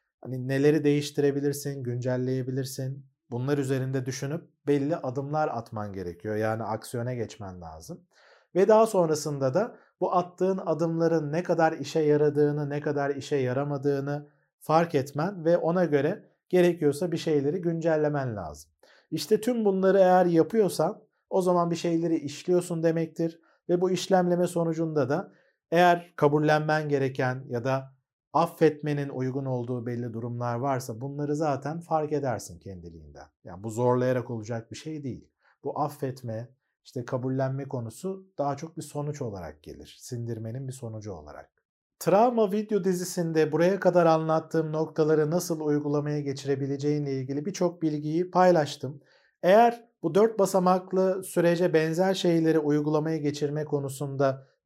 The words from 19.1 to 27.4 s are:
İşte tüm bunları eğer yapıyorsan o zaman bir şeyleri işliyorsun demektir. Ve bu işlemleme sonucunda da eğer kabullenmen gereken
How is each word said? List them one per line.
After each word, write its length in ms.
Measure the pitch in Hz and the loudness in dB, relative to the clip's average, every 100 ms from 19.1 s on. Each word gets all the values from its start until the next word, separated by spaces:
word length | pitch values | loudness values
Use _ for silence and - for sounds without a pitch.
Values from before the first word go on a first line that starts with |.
İşte 300 | 160 - 214 | -6 0 0
tüm 240 | 226 240 208 | 2 0 2
bunları 320 | 190 190 196 | 2 4 6
eğer 280 | 185 180 175 | 6 6 6
yapıyorsan 800 | 165 156 226 190 - 165 214 _ _ - | 4 4 4 2 2 -2 -2 _ _ -4
o 120 | 190 | 0
zaman 300 | 180 180 170 | 2 2 2
bir 40 | 165 | 0
şeyleri 400 | 175 165 165 165 | 0 0 0 -2
işliyorsun 680 | 143 - - 180 175 170 | -4 -8 0 0 0 0
demektir. 560 | 165 165 160 160 165 165 _ _ - | 0 0 -2 -2 -4 -4 _ _ -2
Ve 120 | 175 | 0
bu 100 | 185 | 2
işlemleme 560 | 180 - 185 180 175 175 | 0 2 2 4 2 0
sonucunda 640 | 170 165 160 160 151 123 | 0 -2 -2 -2 0 0
da 220 | 156 196 _ _ _ - | -2 -4 _ _ _ -2
eğer 420 | 165 175 170 175 - | 4 6 4 0 2
kabullenmen 760 | 147 151 151 151 156 156 151 | 2 4 4 2 2 0 0
gereken 540 | 143 135 131 127 131 | 0 0 -2 -2 -4